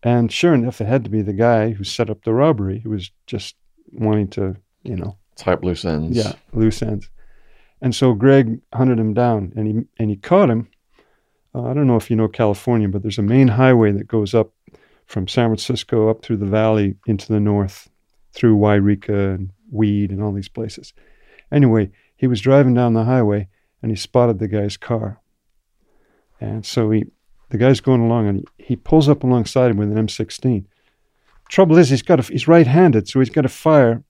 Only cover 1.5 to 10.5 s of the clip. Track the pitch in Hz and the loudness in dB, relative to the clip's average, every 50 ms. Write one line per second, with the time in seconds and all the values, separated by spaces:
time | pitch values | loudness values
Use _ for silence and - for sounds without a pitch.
1.5 | 120 113 107 113 113 101 98 95 - - 120 110 107 101 _ - 113 120 139 160 | 2 2 0 -2 -4 -6 -10 -12 -6 -6 -4 -4 -6 -8 _ -2 0 0 2 0
2.5 | 156 110 101 95 95 107 110 113 107 101 90 - _ _ _ _ - 107 - - | 0 0 -4 -6 -6 -8 -8 -8 -8 -8 -10 -12 _ _ _ _ -12 -12 -12 -12
3.5 | - _ _ _ _ _ _ _ _ - 117 107 107 107 104 95 - - 101 95 | -20 _ _ _ _ _ _ _ _ -4 -2 0 0 0 -2 -4 -4 -6 -6 -6
4.5 | 95 98 _ _ _ _ _ - 117 90 87 104 - _ _ _ _ - - - | -6 -8 _ _ _ _ _ -10 -10 -8 -8 -10 -12 _ _ _ _ -8 -2 -2
5.5 | 90 80 - 92 90 80 - 90 82 76 78 82 - 117 107 - - - _ _ | -2 -2 -2 -4 -6 -4 -4 -4 -4 -4 -4 -4 -2 -4 -4 -4 -6 -12 _ _
6.5 | - 113 113 110 104 - - 113 107 104 - - - - - - - - - - | -4 0 0 0 0 -2 -6 -6 -6 -8 -10 -14 -20 -20 -20 -20 -20 -20 -20 -20
7.5 | - _ _ _ _ _ - 131 113 - - 131 120 101 110 135 139 135 139 113 | -20 _ _ _ _ _ -6 -6 -4 0 0 0 0 2 4 4 4 4 4 2
8.5 | 113 - _ _ - 117 131 131 127 113 113 110 104 107 120 120 117 107 98 90 | -2 -8 _ _ -4 -2 0 0 0 0 -2 -2 0 0 0 0 0 -2 -4 -8
9.5 | - 110 107 107 107 110 117 _ _ _ 117 107 104 101 _ - 175 190 202 147 | -8 -6 -6 -4 -4 -6 -6 _ _ _ -4 -4 -4 -6 _ 0 2 2 2 2